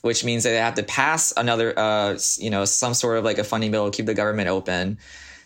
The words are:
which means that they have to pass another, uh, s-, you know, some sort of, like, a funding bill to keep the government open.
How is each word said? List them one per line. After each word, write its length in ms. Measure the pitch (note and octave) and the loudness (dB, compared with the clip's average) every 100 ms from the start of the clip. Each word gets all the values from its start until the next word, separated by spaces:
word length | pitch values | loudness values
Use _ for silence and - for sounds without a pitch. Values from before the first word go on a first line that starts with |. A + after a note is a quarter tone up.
which 220 | A#2+ A#2 | 0 0
means 200 | A#2+ A#2 | 0 0
that 60 | A#2 | 2
they 60 | A2+ | 2
have 160 | A2+ | 2
to 80 | A2 | 0
pass 500 | G#2+ - C#3 D#3+ - - | -2 0 0 2 0 0
another, 400 | A#2+ A#2 A2+ - | 0 2 0 2
uh, 340 | G#2+ G#2+ G2+ | 2 2 2
s-, 260 | G2+ - - | 0 -2 -2
you 120 | A2 | -2
know, 140 | G2 | 0
some 300 | G2 - B2 | 0 0 0
sort 240 | A#2+ B2 A2+ | 0 0 2
of, 60 | |
like, 140 | A2 G2+ | 2 0
a 60 | |
funding 260 | G2+ A2+ A2 | 0 0 0
bill 200 | G#2+ G#2 | 2 0
to 60 | G2 | 0
keep 100 | A2 | -2
the 80 | |
government 340 | G#2 G#2+ G#2+ F#2 | 0 0 0 0
open. 500 | F#2+ F2+ F2+ F#2 G#2+ - - - - | 0 0 -2 -2 -4 -10 -20 -20 -20